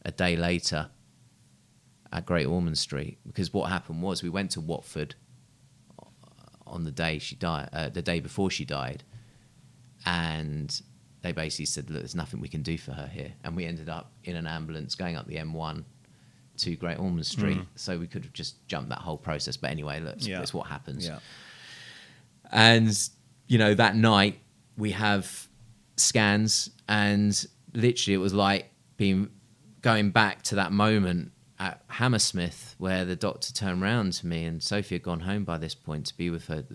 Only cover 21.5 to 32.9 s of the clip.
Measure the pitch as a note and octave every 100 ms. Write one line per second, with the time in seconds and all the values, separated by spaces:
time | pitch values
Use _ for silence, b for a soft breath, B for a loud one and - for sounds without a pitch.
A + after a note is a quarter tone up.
21.5 | B B B B B B B B _ -
22.5 | A2 A2+ A#2 A2 G2+ - _ _ _ -
23.5 | A#2+ G#2+ G#2 A2+ A2 A2+ G2+ G#2 - _
24.5 | _ _ - G#2 F#2+ G#2+ G2+ - - -
25.5 | - - - _ - - A#2 G#2 G#2 G#2+
26.5 | - - - - G#2+ G#2 G#2 G#2 G2 -
27.5 | _ - A#2 A#2+ A#2+ - G2 F#2+ G2 G2
28.5 | G2+ - _ _ - G2 F#2+ G2+ - _
29.5 | _ - - A#2+ A2 G#2 A2+ G#2 - -
30.5 | G2 F2+ G2+ G#2+ G#2+ F#2 F2 - _ _
31.5 | - F#2 - - - B2 A2 - F2+ F2
32.5 | - - - F#2